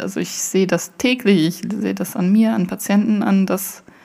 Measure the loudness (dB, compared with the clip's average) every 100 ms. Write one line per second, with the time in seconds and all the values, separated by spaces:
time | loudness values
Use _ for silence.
0 | -6 -6 -6 -6 -2 0 2 0 -4 -4
1 | 0 0 4 4 4 -2 -6 -4 -4 -4
2 | -6 -2 2 4 4 2 -2 -4 0 2
3 | 2 0 2 2 2 -2 -6 -12 -20 -20